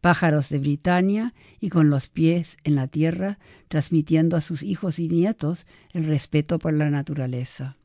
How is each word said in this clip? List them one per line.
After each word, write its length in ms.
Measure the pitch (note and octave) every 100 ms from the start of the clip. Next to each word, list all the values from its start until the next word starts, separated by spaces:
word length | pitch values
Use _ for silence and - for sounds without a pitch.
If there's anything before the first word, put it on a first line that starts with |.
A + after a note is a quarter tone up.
Pájaros 480 | F3 F3 F3 D3+ C#3
de 120 | C#3+
Britania 720 | C#3 C#3+ - F3+ F#3 G#3 A#3 - - _
y 100 | G3
Con 200 | E3 D3+
los 180 | C#3+ -
pies 480 | - D#3+ E3+ E3 -
en 140 | - D3
la 100 | C3
tierra, 540 | - D#3+ E3+ F#3+ G3+ _ - _
transmitiendo 720 | D#3 D3 D#3+ D3+ D#3+ E3 E3+
a 60 |
sus 200 | - D#3
hijos 380 | E3 F#3 F#3+ D#3+
y 80 | E3+
nietos 580 | E3+ F#3 A3+ D3 E3+ - - _
el 120 | F3+
respeto 560 | D#3 D3+ - D3+ D3+ E3+
por 120 | E3
la 160 | D3+ D3+
naturaleza. 920 | C#3+ C#3 D3 B2+ B2 B2 - C3 C3